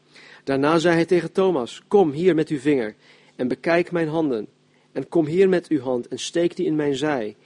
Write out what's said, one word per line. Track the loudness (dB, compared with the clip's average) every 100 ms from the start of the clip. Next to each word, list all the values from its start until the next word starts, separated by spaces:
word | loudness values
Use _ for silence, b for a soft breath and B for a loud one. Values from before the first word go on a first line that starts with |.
| _ B B B -6
Daarna | -2 2 2
zei | 2 2
hij | 2
tegen | 0 0
Thomas: | 0 0 0 -4 -10 0
"Kom | 2 4
hier | 2 2 2
met | 0
uw | -2
vinger | 0 0 0 -8 b b b b
en | -4
bekijk | -4 0 0 0
mijn | -2 -2
handen. | -2 -2 -2 -6 _ _ b b
En | -12 -4
kom | 0 2
hier | 4 4
met | 2 0
uw | -4
hand | -2 -4 -4
en | -10
steek | -6 -2 -2 -2
die | -2
in | 0
mijn | -2 -2
zij. | -2 -2 -6 -10